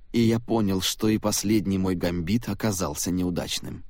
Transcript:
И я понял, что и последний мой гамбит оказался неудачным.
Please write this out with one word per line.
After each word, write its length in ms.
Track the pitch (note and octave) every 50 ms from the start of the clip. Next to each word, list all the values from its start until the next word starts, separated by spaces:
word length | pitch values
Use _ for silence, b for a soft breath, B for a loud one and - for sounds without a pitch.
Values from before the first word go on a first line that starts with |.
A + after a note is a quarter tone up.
| - - -
И 80 | A#2
я 180 | A#2 A2+ A2+ A#2
понял, 420 | A#2 - A2+ A2+ G#2+ G2 G2 F#2
что 280 | F2+ - - - - A2
и 80 | A2 G#2
последний 600 | - G#2+ G#2 - - G2+ A2 G#2+ E2+ G2 G2 F#2+
мой 160 | F#2 F#2 F#2
гамбит 520 | E2 F2 F2 F2 F2 E2 D#2 G#2+ A#2+ - -
оказался 640 | G2 - - A2 G2 F2+ F#2 D2 D2+ - - F#2
неудачным. 720 | F2 F2+ F2+ F2+ F2 D#2+ - - - - - - A#1 - - -